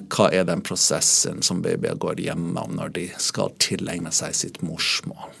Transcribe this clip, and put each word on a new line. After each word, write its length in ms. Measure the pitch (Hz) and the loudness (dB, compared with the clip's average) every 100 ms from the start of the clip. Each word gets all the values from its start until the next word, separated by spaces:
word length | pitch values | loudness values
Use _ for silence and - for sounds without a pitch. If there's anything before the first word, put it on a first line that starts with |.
| 98 | 0
hva 220 | - 98 | 4 6
er 120 | 90 | 6
den 180 | 90 98 | 4 0
prosessen 800 | - 90 - 76 - - - 90 | -2 2 2 4 4 4 2 0
som 180 | - 90 | 0 0
babyer 380 | 85 85 - - | 0 0 -2 -2
går 240 | 85 82 | -2 -2
gjennom 560 | 85 82 85 87 80 - | -2 -2 -2 -4 -4 -6
når 140 | 78 | -4
de 180 | - 90 - | -4 -6 -4
skal 320 | - - 98 - | -4 0 -2 0
tilegne 540 | - - - 87 82 | 0 0 -4 -4 -2
seg 200 | - 76 | -2 -2
sitt 280 | - - - | -4 -4 -4
morsmål. 640 | 82 82 - - - - - - | -6 -2 -2 -2 -4 -12 -16 -12